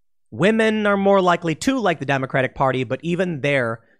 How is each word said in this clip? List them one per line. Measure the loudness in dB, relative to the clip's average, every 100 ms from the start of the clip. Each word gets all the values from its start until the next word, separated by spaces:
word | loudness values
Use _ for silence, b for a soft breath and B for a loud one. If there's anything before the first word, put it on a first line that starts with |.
| _ _ _
Women | 0 2 2 2 0 0
are | 2
more | 4 4
likely | 4 0 -2 -4
to | -2 0
like | 0 -2
the | -2
Democratic | -4 -2 -2 -2
Party, | 0 0 0
but | -4 -6
even | -4 -2 -4 -4
they're | -2 0 -2 -6 b